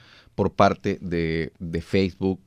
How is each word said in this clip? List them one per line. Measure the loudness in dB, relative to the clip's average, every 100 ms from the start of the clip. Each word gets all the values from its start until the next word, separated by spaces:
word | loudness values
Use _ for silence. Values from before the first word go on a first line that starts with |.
| -20 -20 -10 -2
por | -2
parte | 4 2 2 -4 -4
de, | -4 -2 -2 -2 -4 -8
de | -8 -8
Facebook, | -2 0 0 0 -2 -2